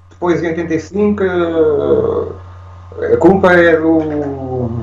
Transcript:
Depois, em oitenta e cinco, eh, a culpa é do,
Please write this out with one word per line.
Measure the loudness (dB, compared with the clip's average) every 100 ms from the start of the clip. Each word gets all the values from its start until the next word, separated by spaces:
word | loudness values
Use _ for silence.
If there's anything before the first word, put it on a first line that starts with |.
| -20
Depois, | -8 -2 -2
em | -2
oitenta | -4 -4
e | -6
cinco, | -6 -2 -2 0
eh, | -2 -2 -2 0 0 0 0 0 0 -2 -6 -10 -18 -20 -20 -20 -18 -8 -2
a | 2
culpa | 4 4 4
é | 6 4 4
do, | 2 2 0 -4 -6 -6 -8 -6 -4 -6